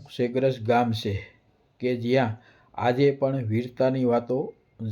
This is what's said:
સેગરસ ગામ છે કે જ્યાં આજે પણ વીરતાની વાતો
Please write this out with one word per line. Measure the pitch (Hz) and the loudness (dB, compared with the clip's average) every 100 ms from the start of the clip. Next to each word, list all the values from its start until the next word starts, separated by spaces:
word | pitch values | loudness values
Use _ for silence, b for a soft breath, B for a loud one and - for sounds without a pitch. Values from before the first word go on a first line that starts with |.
| - - | -8 -4
સેગરસ | 120 127 135 123 | -2 2 0 0
ગામ | 110 120 120 | 2 2 2
છે | 110 110 101 - _ _ _ _ - | -2 -4 -6 -8 _ _ _ _ -6
કે | 123 123 | -4 -2
જ્યાં | 117 131 117 110 b b b - | 0 2 2 -4 b b b -4
આજે | 120 123 143 | 0 4 2
પણ | 139 139 135 | 2 0 -2
વીરતાની | 113 110 123 - 131 131 127 | -2 -2 -2 0 0 2 2
વાતો | 117 117 127 180 - _ - 110 | 2 0 -4 -4 -12 _ -12 -6